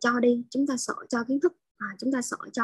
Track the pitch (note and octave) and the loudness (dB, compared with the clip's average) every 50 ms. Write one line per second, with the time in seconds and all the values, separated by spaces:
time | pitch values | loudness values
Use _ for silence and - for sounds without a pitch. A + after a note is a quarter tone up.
0 | - A#3+ A#3+ B3 A#3 A#3+ A#3+ A#3+ A#3+ - - B3+ C#4 C#4+ C4 A#3+ - - - - | 0 0 2 4 4 4 4 4 0 -4 -2 0 0 0 0 -2 -2 -4 -6 -8
1 | - - - A#3 A#3 B3+ C4+ C#4+ F4 F4+ - _ _ _ _ - G#3+ G3 G3 - | -6 -2 -2 -2 0 0 0 2 2 2 0 _ _ _ _ -8 -8 -8 -6 -4
2 | - C4 C4+ B3+ A#3+ - - - - - - B3 | -2 -2 0 0 -2 -4 -6 -8 -10 -6 -2 0